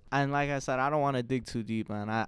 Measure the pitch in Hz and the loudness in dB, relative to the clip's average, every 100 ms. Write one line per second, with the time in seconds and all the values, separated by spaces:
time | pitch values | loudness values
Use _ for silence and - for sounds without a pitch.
0 | - 139 139 143 143 139 135 127 135 151 | -2 0 2 2 0 -2 -2 0 2 2
1 | 143 131 120 131 113 120 104 110 104 104 | 2 2 0 -2 -2 -6 -2 -4 -2 -4
2 | 104 110 | -2 -2